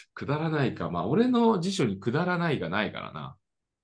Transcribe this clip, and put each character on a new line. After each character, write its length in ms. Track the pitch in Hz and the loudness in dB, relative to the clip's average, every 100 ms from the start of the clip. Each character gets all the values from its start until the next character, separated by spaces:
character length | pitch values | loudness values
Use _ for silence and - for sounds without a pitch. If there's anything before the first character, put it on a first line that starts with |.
| - | -16
く 120 | - 107 | -10 -4
だ 100 | 151 | -2
ら 120 | 160 | 0
な 160 | 151 120 | 0 0
い 100 | 82 | -2
か。 140 | 82 | -4
ま 100 | 85 | -2
あ、 60 | 87 | 2
俺 200 | 165 254 | 2 4
の 320 | 240 226 202 | 4 4 4
辞 140 | 175 | 0
書 120 | 190 123 | 0 0
に 140 | 95 | 0
く 120 | 117 | -2
だ 140 | 139 180 | 0 0
ら 120 | 175 | 0
な 140 | 170 | 0
い 80 | 123 | -2
が 100 | 82 | 0
な 160 | 98 95 | 0 0
い 80 | |
か 80 | - | -4
ら 100 | 52 | -10
な。 260 | 76 67 - _ _ _ _ | -10 -12 -14 _ _ _ _